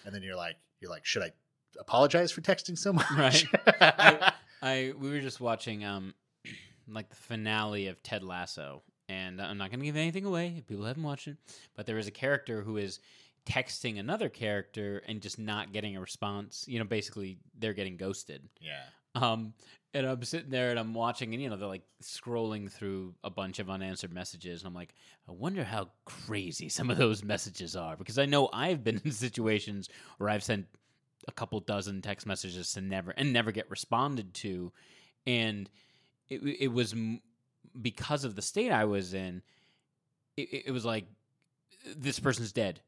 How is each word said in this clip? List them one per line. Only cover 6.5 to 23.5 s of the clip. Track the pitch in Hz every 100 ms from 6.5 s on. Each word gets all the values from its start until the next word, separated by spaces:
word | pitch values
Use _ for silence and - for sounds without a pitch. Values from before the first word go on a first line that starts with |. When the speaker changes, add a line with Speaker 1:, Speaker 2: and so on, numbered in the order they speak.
| - - - -
Speaker 2:
like, | 107 101
the | -
finale | - 113 107 107 107 104 95
of | 87
Ted | - 104
Lasso, | 92 90 87 - 71 69 - _ -
and | 95 92 92
I'm | 92 101
not | 95
gonna | 123
give | 147 151
anything | 165 185 196
away | 170 175 165
if | -
people | 101 110
haven't | 147
watched | 151 143 151
it, | 147 - - - -
but | -
there | 110
is | 107
a |
character | - 135 139 135 110
who | 104 107
is | 98 - - - - _ -
texting | 131 - - 120 104
another | 110 214 -
character | - 107 104 - 110 101 101 -
and | 107
just | 101 -
not | 110 107 101
getting | 104 104 95
a |
response. | 92 - 104 101 104 - -
You | 117
know, | 101
basically, | 110 101 107 98 90 - -
they're | 110
getting | 101 95 87
ghosted. | 95 98 - 69 69 _
Speaker 1:
Yeah. | 80 71 127 - _ 123
Speaker 2:
Um, | 123 113 110 - - - _ 143
and | 131
I'm | 127
sitting | 120 165 135
there | 127 123
and | 120
I'm | 113
watching, | 113 117 120 117
and, | 117
you | 139
know, | 101
they're, | 101
like, | 95 - _
scrolling | - - 123 117 113 107 98
through | - 101 95 92 87
a | 113
bunch | 92 95